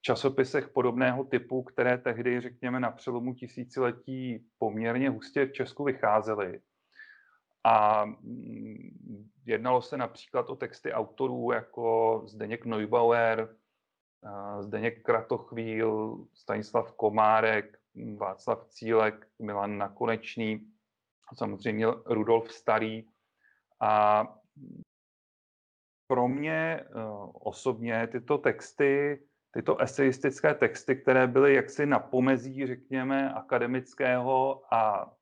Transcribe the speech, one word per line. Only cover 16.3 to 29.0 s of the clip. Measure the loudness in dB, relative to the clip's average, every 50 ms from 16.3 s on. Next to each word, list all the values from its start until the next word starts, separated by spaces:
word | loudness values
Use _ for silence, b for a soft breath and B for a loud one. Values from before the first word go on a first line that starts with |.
| _
Stanislav | _ _ -6 -6 -6 -6 -2 -2 -2 -2 -2
Komárek, | -6 -2 -2 0 2 4 4 6 6 4 4 2 2 0 -2 -6 -16 _ _ _ _ -14 -12 -12 -8
Václav | -8 -8 -8 -8 -8 -4 -4 -4 -4 -4
Cílek, | _ _ -12 -4 2 2 4 4 2 0 -4 -18 _ _ _
Milan | -10 -6 -4 -4 -4 -4 -4
Nakonečný, | -4 -6 -6 -6 -4 -2 -2 -2 -4 -6 -10 -8 -4 -4 -4 -4 -6 -8 -18 _ _ _ _ _ _ _ _ _ _ _ -20 -10
samozřejmě | -8 -6 -6 -6 -6 -4 -4 -2 2 2 2 0 0 -2
Rudolf | -2 -2 0 4 4 4 4 4 -2
Starý. | -14 -6 _ 2 2 2 2 -2 -6 -8 -12 _ _ _ _ _ _ _ _ _ _ _ _ _ _ _
A | 0 2 4 6 6 6 6 4 2 0 -6 -20 _ _ _ -20 -20 -20 -18 -20 -20 _ _ _ _ _ _ _ _ _ _ _ _ _ _ _ _ _ _ _ _ _ _ _ _
pro | _ 0 0 2
mě, | 0 0 -2 -4 -2 -2 -2 -2 -2 -4 -6
eh, | -10 -12 -12 -10 -10 -10 -10 -12 -14 -16 -18
osobně | -10 -10 -10 -10 -4 -4 -4 -2 -2 -4 -2 -2 -2 -2
tyto | -2 -6 -10 -2 -2 -2
texty, | 2 2 0 0 0 -8 -18 -2 2 2 4 4 2